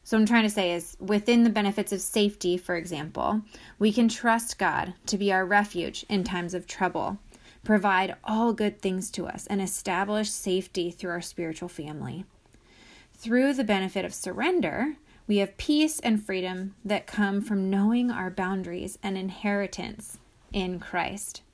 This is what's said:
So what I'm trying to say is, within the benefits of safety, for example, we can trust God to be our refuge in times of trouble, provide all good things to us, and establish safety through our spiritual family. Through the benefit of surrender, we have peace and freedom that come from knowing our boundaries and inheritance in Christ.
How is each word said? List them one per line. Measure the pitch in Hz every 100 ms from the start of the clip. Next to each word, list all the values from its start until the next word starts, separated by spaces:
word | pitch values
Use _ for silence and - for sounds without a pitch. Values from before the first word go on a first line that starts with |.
So | - 220
what |
I'm | 208
trying | 233
to | 220
say | 214 180
is, | 175 - -
within | 190 208 208 240
the | 233
benefits | 214 202 202 202
of | 190
safety, | - 220 208 208 180 180
for | - 170
example, | 175 156 156 - 64 214 - - - -
we | 214
can | 214 226
trust | - 240 226 226 -
God | 185 147 175 - -
to | 196
be | 202
our | 185 185
refuge | 202 208 175 165 - -
in | 202
times | 180 180 175 175
of | -
trouble, | - 180 170 - 202 - - - -
provide | - 214 202 185 190 -
all | - 220 233
good | 214 208 208
things | 196 185 185
to | - -
us, | 180 -
and | 202
establish | 185 - - 180 196 214 208
safety | - 202 185 185 190 175
through | 170 185
our | 175
spiritual | 170 - 165 160 180
family. | - 147 151 131 151 196 _ _ _ _ - - - -
Through | - 233 247 269
the | 269
benefit | 214 196 190 190
of | 180 -
surrender, | 185 185 294 359 175 165 277 294 _ - -
we | 208
have | 196 -
peace | - 294 311 -
and | 240 214 208
freedom | 190 185 185 190 -
that | 190 208 -
come | - 202 202
from | 214 202 190
knowing | 196 208 240 247
our | - 185
boundaries | 185 185 190 175 175 190 -
and | 196 190
inheritance | 190 185 208 202 196 - - - - - _ _ _
in | 202 185 180
Christ. | - 180 - 202 - - _